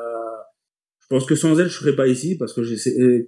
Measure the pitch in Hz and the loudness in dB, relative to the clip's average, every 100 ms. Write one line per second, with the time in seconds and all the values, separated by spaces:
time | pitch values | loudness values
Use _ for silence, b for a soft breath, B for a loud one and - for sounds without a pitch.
0 | 117 113 113 110 - _ _ _ _ _ | -8 -8 -8 -12 -18 _ _ _ _ _
1 | - 131 131 151 160 156 180 - 147 135 | -2 -2 2 2 4 4 2 0 -2 2
2 | 135 127 156 190 120 - 117 110 127 127 | 2 0 -2 -4 -6 -6 -6 -4 -2 2
3 | 127 123 | 4 4